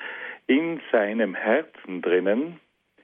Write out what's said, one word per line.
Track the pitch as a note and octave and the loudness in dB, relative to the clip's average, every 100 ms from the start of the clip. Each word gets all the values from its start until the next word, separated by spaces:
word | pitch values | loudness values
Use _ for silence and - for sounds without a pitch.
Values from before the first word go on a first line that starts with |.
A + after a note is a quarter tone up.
| - - - - - | -14 -12 -14 -8 2
in | C3 E3 D#3+ - | 2 2 -4 0
seinem | A#2+ G2+ A2+ G#2 | 2 2 0 -2
Herzen | E2+ G#2 C3 D#3+ - - F2+ | -2 0 0 0 -12 -10 -4
drinnen | E2+ F2+ F#2+ A2 D#3+ E3+ _ _ _ _ | 2 2 2 0 -2 -8 _ _ _ _